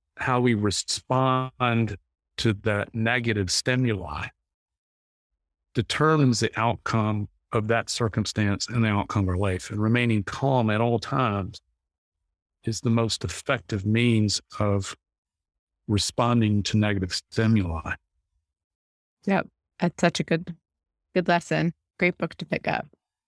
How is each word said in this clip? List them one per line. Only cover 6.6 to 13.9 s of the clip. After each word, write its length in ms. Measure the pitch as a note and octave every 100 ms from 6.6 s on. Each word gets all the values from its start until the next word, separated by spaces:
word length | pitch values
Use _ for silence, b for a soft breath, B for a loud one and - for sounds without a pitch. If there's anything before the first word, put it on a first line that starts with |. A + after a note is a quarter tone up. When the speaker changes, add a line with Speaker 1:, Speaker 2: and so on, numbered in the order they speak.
| A#2 A2+ - A2+ G#2+ G#2+ G#2 _ _
Speaker 1:
of 160 | A#2 G#2+
that 200 | A2+ G2
circumstance 800 | - A2+ - G#2 - G2+ G2 -
and 160 | A#2
the 40 | A2
outcome 360 | G#2 - A2
of 60 | F#2
our 60 | F2+
life. 340 | G2 F#2 -
And 100 | G#2+
remaining 440 | G#2+ A#2+ A#2+ G#2+
calm 440 | - - C#3 C3 A2
at 120 | G#2+
all 180 | A#2 A#2
times 640 | - C#3 A#2+ G2+ F#2+ - _ _ _ _ _ _ _ _ _ _
is 160 | - A2
the 100 | B2
most 340 | A#2 A2+ -
effective 640 | G2 - - B2 - G#2+
means 540 | G2